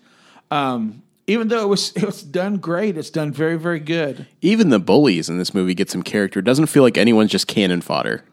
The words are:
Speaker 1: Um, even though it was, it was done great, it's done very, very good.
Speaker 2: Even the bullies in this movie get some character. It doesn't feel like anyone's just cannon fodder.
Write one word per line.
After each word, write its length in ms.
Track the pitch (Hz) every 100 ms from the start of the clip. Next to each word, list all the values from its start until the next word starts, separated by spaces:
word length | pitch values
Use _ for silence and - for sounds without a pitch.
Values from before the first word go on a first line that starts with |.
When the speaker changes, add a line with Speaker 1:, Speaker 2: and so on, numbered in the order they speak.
| _ _ _ _ -
Speaker 1:
Um, 500 | 151 135 123 110 117 _ _ -
even 220 | 226 220
though 160 | 226
it 40 | 202
was, 220 | 196 - 180
it 80 |
was 200 | 202 -
done 340 | 147 180 190 202
great, 400 | 160 170 214 156
it's 120 | 135
done 220 | 165 151
very, 260 | 139 156 165
very 220 | 170 165
good. 480 | 151 165 147 - - _
Speaker 2:
Even 260 | - 220 185
the 100 | 110
bullies 500 | 82 117 143 85 80
in 80 | 87
this 160 | 90
movie 200 | 101 92
get 160 | 92 95
some 140 | 92
character. 360 | - 107 98 101
It 60 | 95
doesn't 220 | 135 156
feel 160 | 143
like 140 | 127 95
anyone's 340 | 110 110 107
just 160 | 95 -
cannon 320 | - 95 87
fodder. 440 | - 73 55 - _